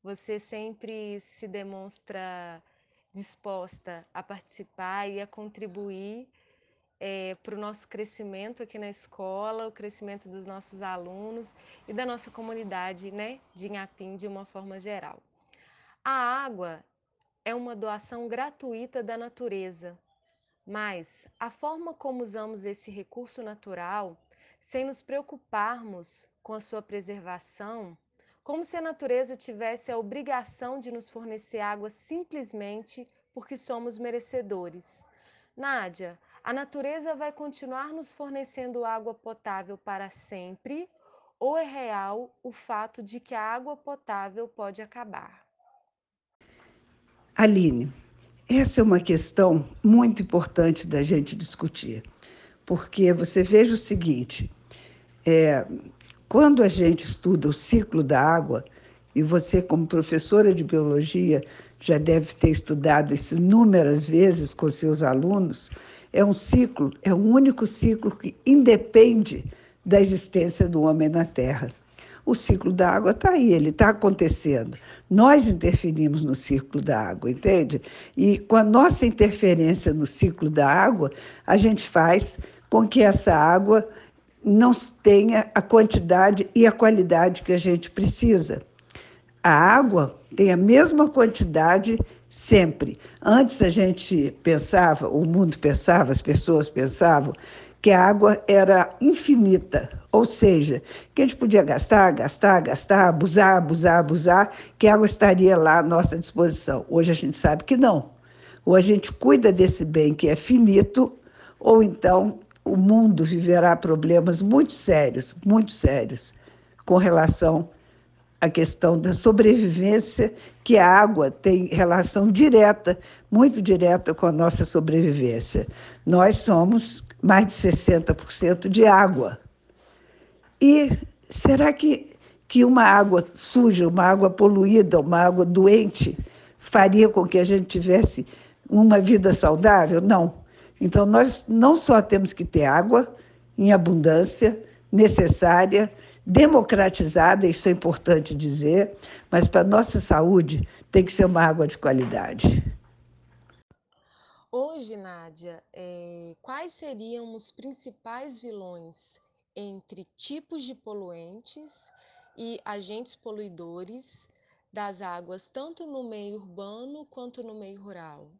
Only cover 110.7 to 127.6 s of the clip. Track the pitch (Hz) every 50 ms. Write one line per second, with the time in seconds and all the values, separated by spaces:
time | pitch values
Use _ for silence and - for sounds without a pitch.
110.7 | 196 196 196 - - 262 262 - - - _ - _ _ - - _ _ - 220
111.7 | 226 226 220 202 170 - - 180 185 185 196 214 - - - _ _ _ _ -
112.7 | 202 190 190 196 214 226 226 214 196 151 160 160 175 170 170 175 175 175 170 175
113.7 | 170 170 170 170 160 156 151 160 170 170 165 175 175 170 196 202 226 277 311 -
114.7 | - - - - 180 156 147 131 120 131 131 - - - - 202 208 220 220 208
115.7 | - - - 131 135 139 113 104 131 120 - - _ _ _ _ _ _ _ _
116.7 | _ _ _ - 180 185 185 185 170 165 160 160 - - 175 160 160 156 170 -
117.7 | _ _ _ _ _ _ _ _ _ _ _ _ _ _ - 160 165 - 165 160
118.7 | - - - 170 170 165 160 185 180 - - 233 220 202 233 214 233 247 220 185
119.7 | 165 170 185 196 214 220 220 - - - 220 220 - - - - _ _ _ -
120.7 | 240 208 180 180 185 196 208 208 220 156 147 135 - - - 196 185 185 180 180
121.7 | - 165 185 170 170 185 180 - - 208 196 214 202 190 294 302 247 220 214 208
122.7 | 208 208 - 175 180 175 - - - - _ _ - 214 247 285 - 220 196 180
123.7 | 190 175 175 175 175 175 175 - 160 - - 170 156 151 165 170 165 - 175 -
124.7 | - 170 156 156 156 165 165 160 143 147 131 123 117 117 113 - - 120 113 -
125.7 | - - - - - - _ - 170 180 180 202 214 - - - 196 165 165 190
126.7 | 233 226 226 - - - - - - _ - 190 196 190 220 196 - -